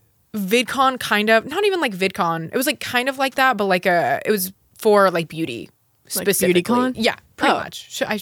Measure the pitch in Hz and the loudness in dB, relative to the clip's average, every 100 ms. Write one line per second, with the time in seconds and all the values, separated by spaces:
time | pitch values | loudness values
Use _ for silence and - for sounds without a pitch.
0 | _ _ _ 214 185 240 247 262 262 254 | _ _ _ -8 0 0 0 2 2 2
1 | - 208 214 226 247 330 415 370 269 185 | -2 0 4 2 2 -2 0 0 -2 -2
2 | 190 - 175 165 160 - 262 226 - 247 | -2 0 -2 -2 -4 -2 -2 -4 -4 -2
3 | 254 269 269 269 262 214 196 185 190 175 | -2 -2 -4 2 0 2 0 2 2 2
4 | 131 139 - 208 185 - _ _ 220 208 | 2 -2 -2 -2 -4 -10 _ _ 4 6
5 | 190 170 160 160 160 117 - _ _ _ | 4 2 -4 -6 -8 -8 -14 _ _ _
6 | _ - 185 185 180 180 175 240 254 247 | _ -4 -2 0 2 2 2 0 0 0
7 | 226 - _ - 277 147 73 - - - | -2 -2 _ -2 0 0 -4 -14 -14 -8
8 | 254 208 | -4 -4